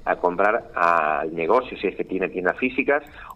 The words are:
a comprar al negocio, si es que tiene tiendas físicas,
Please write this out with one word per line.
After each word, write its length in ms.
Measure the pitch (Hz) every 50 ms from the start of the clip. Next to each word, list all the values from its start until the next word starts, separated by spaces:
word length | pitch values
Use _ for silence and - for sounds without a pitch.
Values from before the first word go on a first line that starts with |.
| -
a 120 | - 90
comprar 540 | - - 90 90 87 98 104 110 117 - - -
al 580 | 87 87 85 85 82 78 76 78 73 76 80 80
negocio, 420 | 82 82 82 110 127 127 - 98 -
si 80 | - 92
es 80 | -
que 80 | - -
tiene 240 | - 92 92 92 87
tiendas 280 | - 92 87 90 87 -
físicas, 460 | 127 127 127 - 127 135 143 151 - - - - - - -